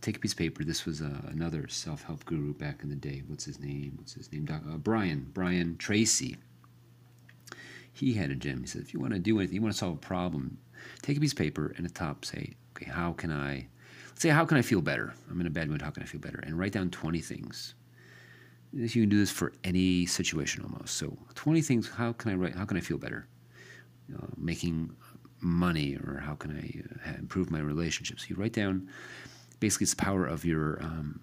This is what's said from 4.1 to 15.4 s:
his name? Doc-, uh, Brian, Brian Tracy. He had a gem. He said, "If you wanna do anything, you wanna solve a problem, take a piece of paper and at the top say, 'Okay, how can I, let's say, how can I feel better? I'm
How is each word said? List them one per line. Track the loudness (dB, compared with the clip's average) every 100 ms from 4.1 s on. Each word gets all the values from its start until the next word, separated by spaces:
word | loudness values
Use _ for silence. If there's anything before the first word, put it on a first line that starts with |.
his | -16 -10
name? | -6
Doc-, | -4 -6 -6
uh, | -4
Brian, | 2 2 2 0 -2
Brian | -2 2 2 2 -2
Tracy. | 2 4 6 4 0 -6 -14 -20 -20 -20 -20 -20 -20 -20 -20 -20 -16 -16 -14 -18 -18
He | 0 2
had | 4 2
a | 0
gem. | -2 -4
He | -6
said, | -8
"If | -6
you | -4
wanna | -2 2
do | 4 6
anything, | 4 2
you |
wanna | 0
solve | 0 0 -2
a |
problem, | -2 0 0 0 -4 -8 -14 -18 -16 -8
take | -2 2
a |
piece | 2
of | 2
paper | 0 0 -2 -2
and |
at | -6
the | -4
top | -4 -4
say, | -8 -8 -8 -10 -18 -14
'Okay, | -8
how | -2 -2
can | -2 -2
I, | -2 -2 -4 -8 -16 -20 -20 -14
let's | 0
say, | 6
how | 6
can | 8 6
I |
feel | 6 4
better? | 4 0 -2 -8 -6
I'm | -2